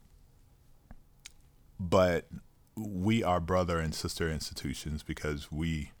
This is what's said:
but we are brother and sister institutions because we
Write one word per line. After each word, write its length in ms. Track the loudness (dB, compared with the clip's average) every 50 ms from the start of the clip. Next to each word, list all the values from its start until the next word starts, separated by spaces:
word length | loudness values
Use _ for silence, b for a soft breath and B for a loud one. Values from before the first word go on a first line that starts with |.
| -20 -20 -20 -20 -20 -20 -20 -20 -20 -20 -20 -20 -20 -20 -20 -20 -20 -20 -20 -20 -20 -20 -20 -20 -20 -20 -20 -20 -20 -20 -20 -20 -20 -18 -10 -8
but 480 | 0 4 6 8 8 8 6 2 -2 -4 -12 -16 -16 -18 -20 -20 -20 _ _
we 480 | -10 -10 -6 -4 0 2 2 2 4 4
are 160 | 2 2 2
brother 400 | 2 2 2 2 2 2 0 0
and 160 | 0 -2 -2
sister 340 | -4 -6 -6 -4 -2 -2 -2
institutions 760 | -2 -4 -6 -8 -8 -6 -6 -6 -6 -6 -6 -6 -6 -6 -6
because 500 | -8 -8 -6 -6 -6 -6 -6 -8 -8 -6
we 400 | -2 -2 -2 -2 -2 -4 -8 -12 -18